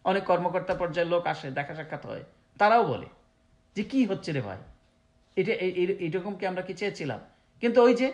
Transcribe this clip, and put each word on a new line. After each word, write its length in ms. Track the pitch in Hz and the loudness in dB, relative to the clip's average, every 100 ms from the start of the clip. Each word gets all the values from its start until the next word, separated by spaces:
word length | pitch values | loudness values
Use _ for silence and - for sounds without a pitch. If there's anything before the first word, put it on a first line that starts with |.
অনেক 200 | 185 190 | -2 0
কর্মকর্তা 520 | 190 180 175 180 180 180 | 2 2 2 -2 -2 -2
পর্যায়ের 360 | 175 160 170 | -2 0 0
লোক 160 | 175 165 | 0 0
আসে, 240 | 156 143 | -4 -6
দেখা 240 | 135 143 156 | -6 -6 -8
সাক্ষাৎ 300 | 156 147 113 | -10 -12 -10
হয়, 180 | 110 - _ _ - | -12 -14 _ _ 2
তারাও 300 | 208 233 185 | 4 6 4
বলে 180 | 117 - - _ _ _ _ _ - | -2 -8 -18 _ _ _ _ _ -8
যে, 80 | |
"কি 220 | 208 269 220 | -2 0 0
হচ্ছে 260 | 190 - | 0 -4
রে 100 | 143 | -6
ভাই, 160 | 107 90 - - _ _ _ _ _ - | -6 -10 -16 -20 _ _ _ _ _ -2
এটা 180 | 185 | 0
এ-, 180 | 220 185 | 0 -2
এ-, 260 | 180 180 185 | 0 0 0
এরকম 360 | 170 180 196 202 | -4 -4 -4 -6
কি 120 | 190 | -4
আমরা 140 | 185 | -4
কি 120 | 185 | -8
চেয়েছিলাম?" 460 | 175 202 - 151 110 - _ _ _ | -6 -6 -6 -6 -8 -12 _ _ _
কিন্তু 220 | 233 226 | 2 6
ওই 100 | 240 | 8
যে 180 | 240 262 | 6 2